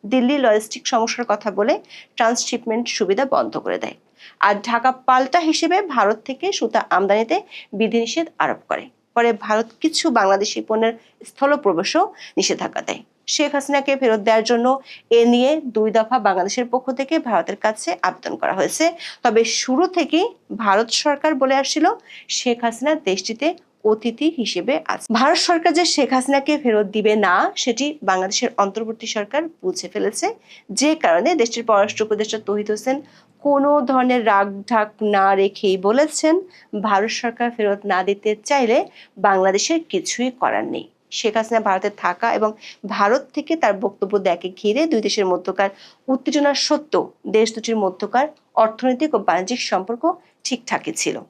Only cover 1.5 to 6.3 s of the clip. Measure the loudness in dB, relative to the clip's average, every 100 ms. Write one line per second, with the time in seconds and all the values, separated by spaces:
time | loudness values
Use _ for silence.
1.5 | -2 0 0 -4 -20 -18 0 0 0 -4
2.5 | -6 -4 -4 -4 -2 0 0 2 0 0
3.5 | -4 -4 -6 -6 -12 _ _ -20 _ 2
4.5 | 2 0 0 0 0 2 2 4 0 0
5.5 | 0 0 0 0 0 0 0 -6